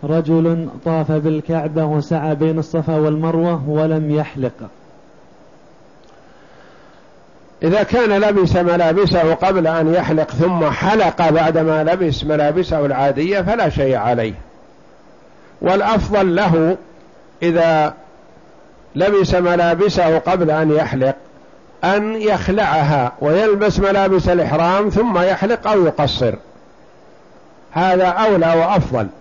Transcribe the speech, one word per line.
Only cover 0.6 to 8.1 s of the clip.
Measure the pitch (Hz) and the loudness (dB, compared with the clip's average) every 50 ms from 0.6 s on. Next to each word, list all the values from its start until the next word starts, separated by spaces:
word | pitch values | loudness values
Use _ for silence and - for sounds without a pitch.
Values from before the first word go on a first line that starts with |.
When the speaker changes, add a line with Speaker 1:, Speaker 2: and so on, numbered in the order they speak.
| 165 143 - - - | -4 -8 -10 -8 -6
Speaker 1:
طاف | 165 160 160 156 - | -4 -2 -2 -2 0
بالكعبة | 156 156 151 160 156 151 151 - 165 160 147 156 151 160 156 | -2 -2 0 0 -2 -2 -4 -4 -4 -4 -4 -4 -2 -2 -2
وسعى | 151 151 151 143 - 170 160 143 156 151 | 0 0 -2 -2 -2 -4 -2 -2 -2 -2
بين | 143 151 160 160 160 | 0 0 -2 0 -2
الصفا | 156 156 - 165 151 165 160 | -4 -4 -4 -4 -2 -2 0
والمروة | 156 151 151 151 151 160 165 165 165 165 175 170 165 135 143 | 0 0 0 0 -2 -2 -2 -2 0 0 0 -2 -2 -4 -2
ولم | 151 151 156 160 156 156 156 151 | -2 0 0 0 0 -2 -2 -2
يحلق. | 147 151 147 - - 139 131 123 - - 110 110 - - - - - - - - - - - - - - - - - - - - - - - - - - - - - - - - - - - - - - - - - - - - - - - - - - - - - - - - - - - | -2 -2 -2 -4 -6 -6 -6 -6 -6 -8 -20 -20 -20 -20 -20 -20 -20 -20 -20 -20 -20 -20 -20 -20 -20 -20 -20 -20 -20 -20 -20 -20 -20 -20 -20 -20 -20 -20 -20 -20 -20 -20 -20 -20 -20 -20 -20 -20 -20 -20 -20 -20 -20 -20 -20 -20 -20 -20 -20 -20 -20 -20 -20 -20 -20 -20 -20 -20 -14 -4 -2
Speaker 2:
إذا | 165 175 214 202 | 0 0 0 0
كان | - - 240 247 220 | 0 0 0 2 2